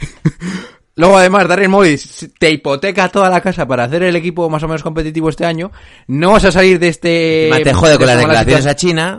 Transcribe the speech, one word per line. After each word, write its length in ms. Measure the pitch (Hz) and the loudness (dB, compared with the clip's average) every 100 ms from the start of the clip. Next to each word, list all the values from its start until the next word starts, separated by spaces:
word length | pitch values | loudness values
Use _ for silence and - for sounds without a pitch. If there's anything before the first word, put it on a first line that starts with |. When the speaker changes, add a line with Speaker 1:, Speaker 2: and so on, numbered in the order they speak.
| - - 156 - | -14 -6 -6 -6
Speaker 1:
<laughs> 600 | 175 185 - _ _ - | -12 -12 -14 _ _ 0
luego 220 | 175 196 | 4 4
además 300 | 185 202 170 | 4 2 0
Darren 240 | 180 190 | 0 2
Morey 220 | 196 185 | 2 2
s-, 360 | 139 - - 160 - | 0 -6 -18 -14 -2
te 120 | 160 | -2
hipoteca 580 | 151 147 139 196 190 185 | 0 -4 -4 -4 -2 -2
toda 200 | 202 190 | 0 0
la 120 | 180 | 0
casa 260 | 185 175 131 | -2 -4 -4
para 160 | 127 120 | -4 -2
hacer 180 | 165 | -2
el 120 | 185 170 | -2 -2
equipo 340 | 175 170 165 | -4 -4 -4
más 140 | 156 | -4
o 40 | 156 | -6
menos 160 | 160 | -6
competitivo 460 | 165 160 156 160 160 | -6 -6 -6 -4 -4
este 160 | 147 170 | -4 -6
año. 260 | 160 190 - - - - | -6 -10 -16 -20 -20 -8
No 240 | 135 175 | -2 2
vas 140 | 214 190 | 4 4
a 60 | |
salir 280 | 180 190 180 | 4 2 2
de 80 | 175 | 0
este, 580 | 156 175 170 160 160 156 | -2 -2 0 0 0 0
Speaker 2:
Encima 140 | 131 | 0
te 100 | 147 | 0
jode 180 | - 160 | 2 4
Speaker 1:
de 60 | 143 | 4
Speaker 2:
con 100 | 127 | 4
las 80 | 123 | 2
Speaker 1:
esta 120 | 120 | 2
mala 120 | 113 | 2
Speaker 2:
declaraciones 400 | 110 139 139 143 | 2 2 0 -2
Speaker 1:
situación. 200 | 180 165 | -2 -2
Speaker 2:
a 100 | 170 | -4